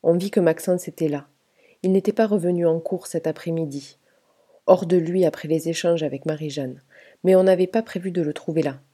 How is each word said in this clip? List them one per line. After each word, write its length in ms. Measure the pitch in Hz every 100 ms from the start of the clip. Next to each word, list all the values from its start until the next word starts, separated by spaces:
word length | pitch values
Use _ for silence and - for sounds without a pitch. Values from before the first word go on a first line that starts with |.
On 160 | 165 175
vit 140 | 196
que 80 | -
Maxence 480 | 170 160 - 180 -
était 220 | - 160
là. 180 | 143 - _ _ _ _ _
Il 80 | 190
n'était 220 | 190 208
pas 120 | 214
revenu 400 | 220 208 175 175
en 140 | 170 165
cours 260 | 165 185
cet 220 | - 165 160
après-midi, 720 | 156 175 165 156 139 139 _ _ _ _ _ _ _
hors 200 | - 160
de 120 | 170 180
lui 280 | 160 180
après 220 | 170 - 151
les 220 | 160 156
échanges 340 | 165 175 170
avec 220 | 151 139
Marie-Jeanne, 560 | 165 151 151 143 131 131 _ - - _
mais 120 | 180
on 80 | 185
n'avait 240 | 190 180 185
pas 140 | 226
prévu 300 | 220 185 185
de 100 | 175
le 120 | 151
trouver 280 | - - 160
là. 180 | 147 135 _